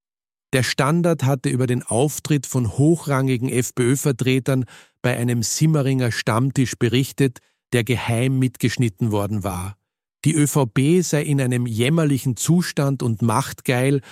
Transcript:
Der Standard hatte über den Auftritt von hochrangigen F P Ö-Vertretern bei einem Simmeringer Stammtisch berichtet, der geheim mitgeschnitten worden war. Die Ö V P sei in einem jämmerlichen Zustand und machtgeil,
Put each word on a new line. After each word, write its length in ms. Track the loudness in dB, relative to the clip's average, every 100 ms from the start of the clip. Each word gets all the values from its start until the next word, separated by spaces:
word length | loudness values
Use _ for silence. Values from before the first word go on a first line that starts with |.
| _ _ _ _ -4
Der 100 | -2
Standard 600 | -2 0 0 2 0 0
hatte 260 | 0 0 -2
über 180 | -2 0
den 160 | -2
Auftritt 600 | -2 0 0 -2 -2 -2 -2
von 320 | -4 -2 2
hochrangigen 720 | 2 2 0 -2 0 -2 -2
F 260 | -2 -4 -2
P 80 |
Ö-Vertretern 800 | 0 2 0 0 0 0 0 -2 -2 -10 -20 _
bei 140 | -4 -2
einem 240 | 0 -2
Simmeringer 720 | -2 0 2 2 2 0 0
Stammtisch 640 | -2 0 0 0 0 -2 0
berichtet, 640 | 0 2 0 0 -2 -2 _ _ -4
der 100 | -2
geheim 540 | 0 -2 -2 -2 0 0
mitgeschnitten 760 | 0 0 -4 0 -2 0 -2
worden 320 | 0 -2 -4
war. 340 | -4 -6 -8 -12 _ _ _ _ 0
Die 100 | 2
Ö 100 | 2
V 200 | 2 0
P 360 | 0 2 2
sei 220 | 2 -2
in 180 | 0 0
einem 240 | 0 -2 -2
jämmerlichen 720 | 0 2 2 2 0 -2 -4
Zustand 640 | 2 2 2 -2 -2 0
und 200 | -2 0
machtgeil, 800 | 2 2 0 -6 -2 0 2 0 -4